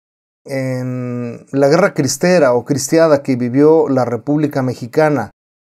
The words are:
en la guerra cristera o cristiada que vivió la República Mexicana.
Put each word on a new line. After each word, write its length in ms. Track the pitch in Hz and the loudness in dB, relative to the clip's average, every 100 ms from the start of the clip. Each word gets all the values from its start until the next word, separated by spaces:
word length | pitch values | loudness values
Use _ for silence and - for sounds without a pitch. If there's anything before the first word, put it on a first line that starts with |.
| _ _ _ _ - | _ _ _ _ -10
en 1000 | 135 131 127 127 127 123 123 120 117 - | -8 -6 -6 -6 -8 -8 -8 -8 -12 -8
la 160 | 139 139 | 0 2
guerra 280 | 165 190 180 | 4 0 0
cristera 600 | 131 - 175 180 135 123 | -4 -2 0 2 4 0
o 100 | 117 | -2
cristiada 600 | 135 - 165 165 143 139 | -6 0 2 4 2 0
que 100 | 123 | -4
vivió 540 | 120 131 151 160 143 | -2 2 4 4 2
la 160 | 131 117 | 0 -2
República 580 | 117 127 147 147 143 | -4 -2 -2 0 -2
Mexicana. 720 | 131 117 120 - 156 143 104 _ _ _ | -4 -6 -6 0 2 0 -4 _ _ _